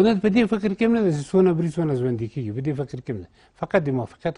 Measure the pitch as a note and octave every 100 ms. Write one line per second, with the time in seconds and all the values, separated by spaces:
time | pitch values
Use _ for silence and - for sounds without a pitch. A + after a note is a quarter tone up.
0 | G#3 G#3 G#3+ G3+ A3+ A3 G#3 G3 A3+ A#3
1 | G3+ D3 C#3 F#3+ F#3 E3 E3+ D#3+ D#3+ C3
2 | B2+ A#2+ A2 - A2+ G#2+ C3+ C#3 C3+ B2+
3 | - A2 E2+ _ _ - E3 G3 C#3+ C3
4 | A2+ - E3+